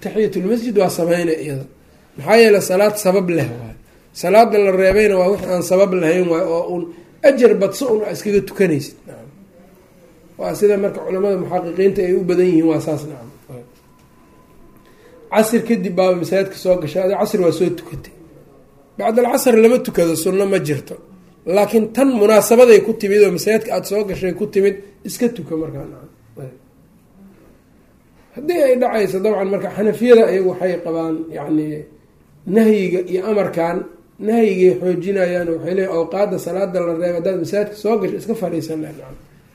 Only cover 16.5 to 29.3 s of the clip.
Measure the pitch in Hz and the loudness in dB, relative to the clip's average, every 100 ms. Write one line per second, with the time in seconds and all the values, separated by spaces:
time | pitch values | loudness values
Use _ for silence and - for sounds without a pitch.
16.5 | - 185 180 147 185 190 190 208 208 170 | -4 -2 0 -2 -2 -2 -2 -2 0 0
17.5 | 156 175 - - - - - - - - | 2 -2 -4 -12 -16 -16 -20 -20 -20 -20
18.5 | - _ _ _ - 208 226 240 254 254 | -20 _ _ _ -4 0 2 2 2 2
19.5 | 226 226 247 - - 190 247 190 185 196 | 6 6 4 0 -2 0 0 -2 0 0
20.5 | 190 147 135 - - - - _ _ - | 0 -2 -6 -8 -18 -20 -20 _ _ -2
21.5 | 190 202 226 220 - 277 240 208 214 - | 0 2 2 0 0 2 4 6 6 6
22.5 | 233 247 202 208 220 202 208 202 175 208 | 6 8 6 4 -2 0 4 4 2 0
23.5 | 220 - 185 180 202 202 - 185 180 208 | -2 -2 -6 -4 -4 -4 -6 -6 -6 -4
24.5 | 196 196 196 - - 202 - 240 233 143 | 0 0 0 -10 -16 -12 -4 -4 -4 -8
25.5 | 160 156 139 - 127 135 _ _ - 131 | -6 -6 -10 -14 -18 -20 _ _ -18 -18
26.5 | - _ _ _ _ _ - - _ _ | -20 _ _ _ _ _ -20 -20 _ _
27.5 | _ _ _ _ _ _ _ _ - 302 | _ _ _ _ _ _ _ _ -10 -4
28.5 | 349 269 247 247 220 196 185 214 | 0 2 2 2 0 -2 0 0